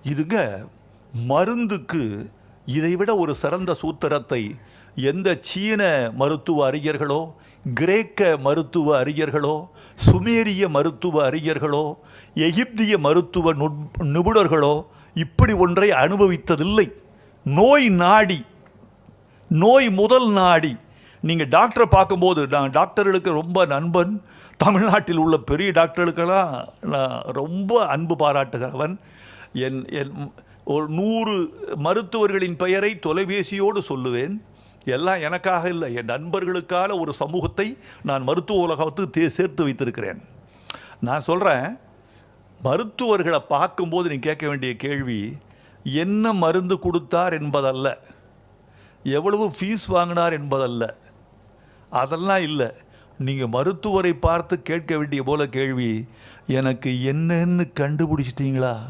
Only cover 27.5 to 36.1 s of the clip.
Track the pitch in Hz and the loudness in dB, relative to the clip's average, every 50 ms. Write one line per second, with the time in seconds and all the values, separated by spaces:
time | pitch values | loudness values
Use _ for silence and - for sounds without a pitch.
27.5 | 175 190 196 190 233 240 208 151 139 151 170 160 170 139 156 147 139 139 139 117 | -6 -6 -2 0 2 2 2 2 -2 -4 -2 -2 0 2 2 2 2 2 -2 -2
28.5 | - 123 127 127 123 127 151 156 190 - - - - - - - - - - - | -4 -6 -6 -6 -4 -6 -6 -6 -6 -10 -14 -20 -20 -20 -20 -20 -20 -20 -20 -12
29.5 | - 117 127 131 131 131 131 - - 147 139 139 143 143 143 143 - - - _ | -8 -6 -4 -4 -4 -6 -8 -8 -8 -6 -6 -8 -8 -12 -12 -12 -14 -20 -20 _
30.5 | - - _ - 139 151 156 151 156 170 196 214 226 226 226 220 208 185 170 156 | -20 -14 _ -4 -2 -2 -2 -2 -4 -2 -2 -2 -2 -2 -2 -2 -2 -2 -4 -4
31.5 | - - 208 - - 147 147 160 190 220 220 175 - 226 214 196 196 196 185 180 | -8 -14 -10 -10 -8 -4 -2 -2 -2 -2 -4 -4 -2 0 0 0 0 -2 -2 -4
32.5 | 170 139 180 180 185 196 202 214 220 165 - 160 156 175 196 180 196 202 175 - | -4 -4 0 0 0 0 0 -2 -4 -4 -4 -4 -2 -2 -2 -2 -4 -4 -4 -6
33.5 | 202 196 196 208 208 202 - - 147 131 127 131 120 120 131 165 202 214 - - | -4 -2 -2 0 -2 -2 -6 -4 -6 -4 -4 -4 -2 -4 -4 -6 -8 -10 -12 -18
34.5 | - - _ - _ _ _ - 127 135 165 185 190 180 156 151 175 180 180 185 | -20 -20 _ -20 _ _ _ -4 -4 -2 0 -2 -2 -2 -4 -4 -6 -4 -2 0
35.5 | 185 175 160 180 175 170 160 127 120 120 113 113 | 0 0 -2 -2 -4 -4 -6 -6 -6 -6 -6 -6